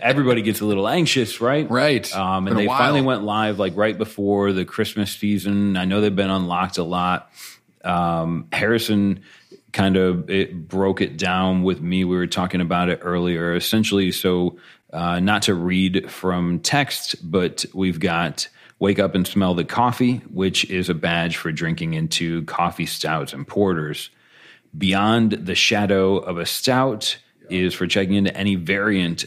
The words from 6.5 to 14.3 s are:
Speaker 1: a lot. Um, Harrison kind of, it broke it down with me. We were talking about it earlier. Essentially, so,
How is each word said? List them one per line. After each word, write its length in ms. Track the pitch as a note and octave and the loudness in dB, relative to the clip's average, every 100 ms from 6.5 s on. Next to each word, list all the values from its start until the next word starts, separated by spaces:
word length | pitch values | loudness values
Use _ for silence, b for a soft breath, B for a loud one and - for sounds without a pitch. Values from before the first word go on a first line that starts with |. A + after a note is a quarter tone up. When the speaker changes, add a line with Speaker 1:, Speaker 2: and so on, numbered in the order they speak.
| F2 F#2 F#2 | -2 -2 -2
Speaker 1:
a 60 | E2 | -4
lot. 460 | F2+ F2+ F2+ - B B B B _ F2+ | 0 0 -2 -4 B B B B _ -4
Um, 640 | F2 F2 E2+ E2 E2 - | 0 0 0 -2 -4 -4
Harrison 680 | - G#2+ A#2 A2+ G#2+ G2+ F#2+ B B B B B | -2 2 2 2 2 2 0 B B B B B
kind 240 | - G2 F#2+ | 0 2 4
of, 320 | F#2 F2 D#2+ | 4 0 0
it 380 | G2 F#2+ F2+ D#2 | 0 -2 -4 -6
broke 320 | F#2 G2 F#2+ | -2 0 0
it 160 | G2+ D#2 | -2 -2
down 460 | F#2 F#2 F#2 F#2 | -2 0 2 2
with 180 | F#2 E2+ | 2 0
me. 240 | E2 F#2 F2+ | -2 0 0
We 120 | F2+ | 0
were 100 | F2 | -2
talking 340 | - F2+ F2+ | -2 -2 -2
about 280 | F2 F2 F2+ | 0 0 0
it 120 | E2+ | -2
earlier. 520 | F2+ F2 F2 F2 E2+ E2+ | -2 0 0 0 0 -2
Essentially, 560 | - A2 G#2+ G2+ F#2 | 0 0 2 2 2
so, 460 | - F#2+ | 0 0